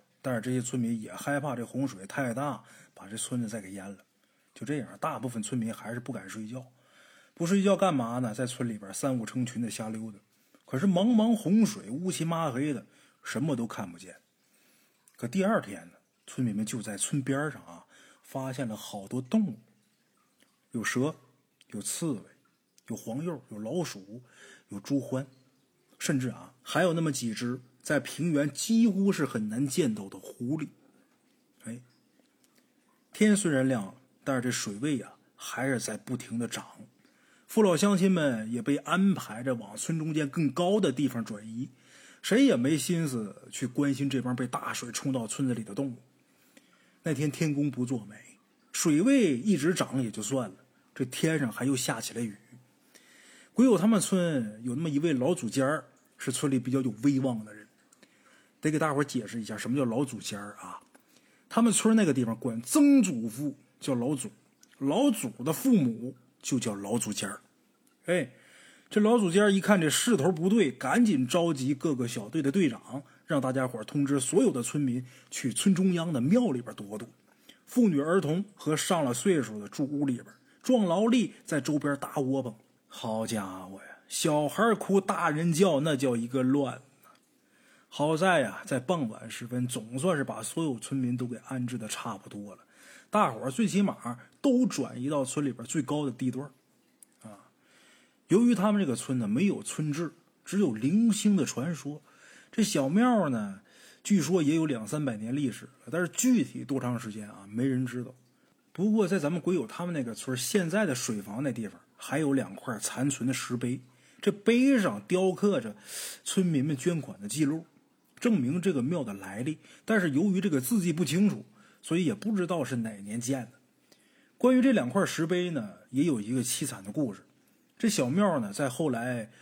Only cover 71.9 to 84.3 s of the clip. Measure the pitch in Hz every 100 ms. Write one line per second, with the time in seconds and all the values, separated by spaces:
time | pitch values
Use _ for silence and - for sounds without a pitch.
71.9 | 127 120 120 104 160 139 190 156 110 -
72.9 | 131 - _ - 147 131 135 127 117 107
73.9 | 147 139 143 131 196 240 131 113 151 135
74.9 | 123 123 - - - 127 - 202 180 190
75.9 | 175 170 135 131 240 226 123 - - 101
76.9 | 107 - _ _ _ - - - 247 220
77.9 | 143 151 190 143 170 202 - 151 151 -
78.9 | 175 135 120 196 160 110 107 104 - 139
79.9 | 143 139 120 - - _ _ - 254 185
80.9 | 175 226 247 180 - - 151 123 147 143
81.9 | 139 - 151 131 135 127 - _ _ _
82.9 | - 117 110 113 110 95 92 95 95 -
83.9 | - - - 165